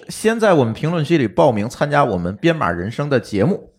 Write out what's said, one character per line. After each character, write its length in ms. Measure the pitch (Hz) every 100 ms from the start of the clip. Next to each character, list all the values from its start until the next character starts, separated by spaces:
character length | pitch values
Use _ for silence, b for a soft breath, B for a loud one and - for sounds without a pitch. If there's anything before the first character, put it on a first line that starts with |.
| -
现 320 | - 214 233
在 140 | 214 165
我 100 | 117
们 80 |
评 160 | 113 156
论 160 | 175 143
区 140 | 165
里 80 | 110
报 240 | - 156
名 180 | 107 113
参 200 | - 147
加 140 | 143
我 140 | 135 92
们 180 | 87 101
《编 180 | 165 160
码 160 | 98
人 200 | 87 95
生》 160 | 117 147
的 120 | 131
节 260 | - 104 143
目， 260 | 202 -